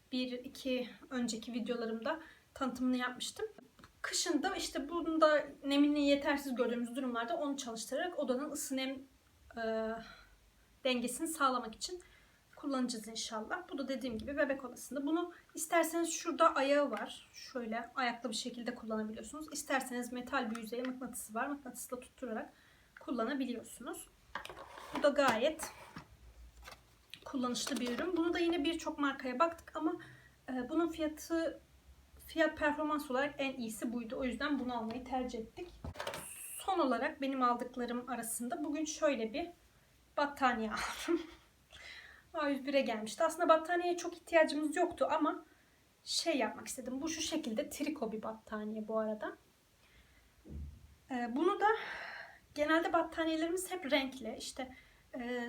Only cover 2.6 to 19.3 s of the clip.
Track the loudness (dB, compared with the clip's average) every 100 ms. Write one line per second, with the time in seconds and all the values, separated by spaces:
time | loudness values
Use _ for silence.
2.6 | -2 2 2 4 2 -2 -8 -4 -8 -8
3.6 | -20 -20 -20 -10 -4 -2 2 2 2 0
4.6 | -2 -4 -2 -2 0 6 8 8 4 -4
5.6 | 2 6 6 6 6 6 6 2 0 0
6.6 | 2 2 -2 -2 -2 -2 0 0 0 -2
7.6 | -4 -6 -4 -2 -2 -2 0 0 0 -6
8.6 | -4 -2 -2 -4 -10 -20 _ _ -16 -6
9.6 | -2 0 0 -4 -8 -18 -20 -20 _ _
10.6 | _ _ 2 2 2 -2 -2 2 2 2
11.6 | -2 -8 -8 -10 -12 -20 -20 _ _ -10
12.6 | -2 0 0 -2 -6 -6 -4 -4 -4 -6
13.6 | -6 -6 -4 -2 -2 -4 -4 0 2 0
14.6 | -4 -12 -8 -4 0 0 -2 -8 -16 -10
15.6 | 2 4 4 2 0 -2 -4 6 6 6
16.6 | 4 4 4 0 -6 -10 -18 -18 -10 -8
17.6 | -4 -4 -4 -2 -2 -2 -4 -4 -4 -6
18.6 | -6 -6 -4 -4 -2 -6 -10